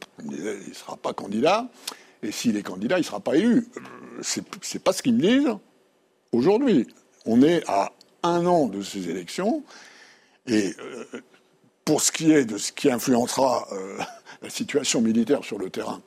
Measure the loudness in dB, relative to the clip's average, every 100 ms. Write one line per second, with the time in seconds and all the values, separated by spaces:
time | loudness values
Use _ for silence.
0 | -20 -14 -12 -8 -8 -8 -12 -16 -14 -10
1 | -8 -8 -6 0 2 2 -2 -12 -16 -16
2 | -20 _ -10 -2 0 0 -4 -6 -2 0
3 | -2 -4 0 2 6 4 2 -10 -16 -18
4 | -16 -12 -6 -6 -8 -14 -12 -2 0 0
5 | 2 4 4 4 2 -2 _ _ _ _
6 | _ _ -4 0 4 4 4 2 2 _
7 | _ _ 0 6 6 4 0 -2 -2 _
8 | -20 _ 0 2 4 4 2 -2 -8 -6
9 | -6 -6 -8 -4 -2 -2 -6 -20 -20 -20
10 | -20 _ _ _ 0 0 0 -4 -14 -14
11 | -14 -16 -18 _ _ _ _ _ -2 2
12 | 2 2 4 4 4 -2 -8 0 0 2
13 | 2 2 2 0 2 0 -4 -10 -10 -8
14 | -10 -12 -20 -18 -12 -10 -4 -2 0 0
15 | 2 2 2 0 -2 -8 -8 -8 -8 -10